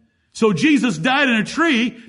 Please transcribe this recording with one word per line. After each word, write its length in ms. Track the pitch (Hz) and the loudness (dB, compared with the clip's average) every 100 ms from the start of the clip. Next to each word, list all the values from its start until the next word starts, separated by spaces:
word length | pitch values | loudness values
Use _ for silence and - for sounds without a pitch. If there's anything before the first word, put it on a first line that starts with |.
| _ _ _ | _ _ _
So 220 | - 220 | -2 0
Jesus 460 | 170 294 285 233 160 | 2 2 2 0 -2
died 280 | 202 269 277 | -2 0 0
on 100 | 226 | 0
a 60 | |
tree 540 | 214 - 330 247 240 - | -2 -2 0 0 -2 -6